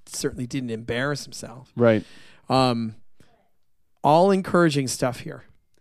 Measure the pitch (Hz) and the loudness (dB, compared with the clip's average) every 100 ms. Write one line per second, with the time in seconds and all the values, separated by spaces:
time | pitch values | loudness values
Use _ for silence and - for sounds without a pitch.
0 | - - 143 131 123 139 123 110 120 120 | -16 -6 -6 -6 -6 -6 -6 -8 -6 -4
1 | 139 139 - - - - - - 117 110 | -4 -6 -10 -16 -16 -18 -10 2 4 4
2 | - - - - - 127 127 117 113 107 | 0 -14 -20 -14 -2 2 2 0 -6 -10
3 | - - - _ _ _ _ _ _ _ | -18 -20 -20 _ _ _ _ _ _ _
4 | 139 160 190 190 180 175 170 143 131 - | 2 4 4 2 2 2 2 2 -2 -2
5 | 127 - - - - _ _ _ | -4 -4 -12 -14 -18 _ _ _